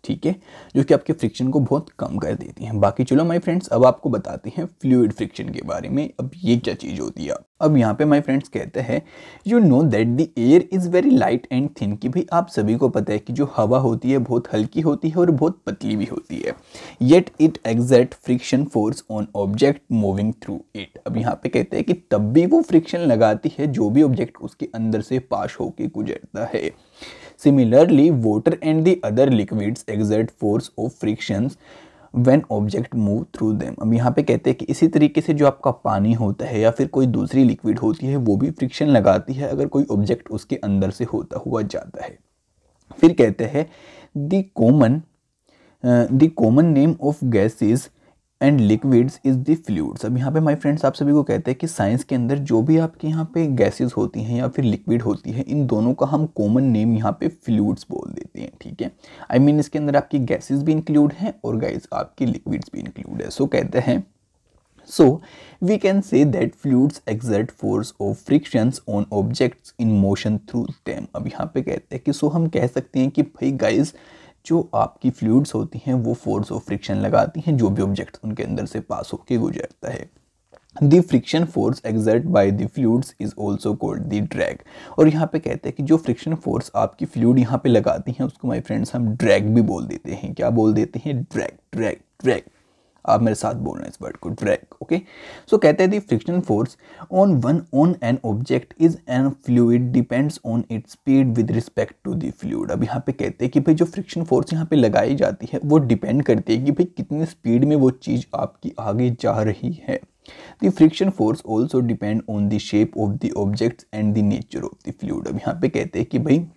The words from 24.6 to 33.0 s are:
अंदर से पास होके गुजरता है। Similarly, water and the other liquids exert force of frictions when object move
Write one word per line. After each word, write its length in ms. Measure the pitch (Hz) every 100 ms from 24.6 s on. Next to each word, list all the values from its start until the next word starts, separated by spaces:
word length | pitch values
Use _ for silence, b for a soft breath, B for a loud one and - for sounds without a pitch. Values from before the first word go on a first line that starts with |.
| -
अंदर 260 | 113 113 110
से 180 | - 131
पास 380 | 127 98 - -
होके 260 | - - -
गुजरता 640 | - 107 - - - 117
है। 160 | - - - B B B B B B
Similarly, 840 | 147 139 117 127 175 139 156 139 113
water 260 | 107 165
and 320 | 160 156 160
the 120 | 165 180 113
other 180 | 107 139
liquids 540 | 120 101 110 104 117
exert 420 | - 107 104 107 113 _
force 260 | 107 107 - -
of 100 | 117 -
frictions 540 | 110 110 - 101 135 - B B B B B 123
when 220 | 123 143 151
object 360 | 107 104 - 120
move 260 | 123